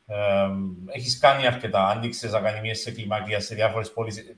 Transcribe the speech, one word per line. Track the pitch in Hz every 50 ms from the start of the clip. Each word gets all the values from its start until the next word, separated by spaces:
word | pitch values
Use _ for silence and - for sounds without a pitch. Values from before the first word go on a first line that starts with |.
| _
Ε, | - 104 104 104 101 98 98 98 98 98 98 98 95 92 90 92
έχεις | 95 - 117 123 123 - -
κάνει | - 139 135 135 131
αρκετά, | 123 120 - - 104 90 98 95 98
άνοιξες | 104 117 113 120 - - - 110 104
ακαδημίες | 110 98 107 104 104 113 113 110 -
σε | - 120
κλιμάκια | 98 104 104 98 107 107 101 104 104 101
σε | 98 - 110
διάφορες | 104 110 110 98 113 110 - -
πόλεις, | - 113 110 104 98 - - -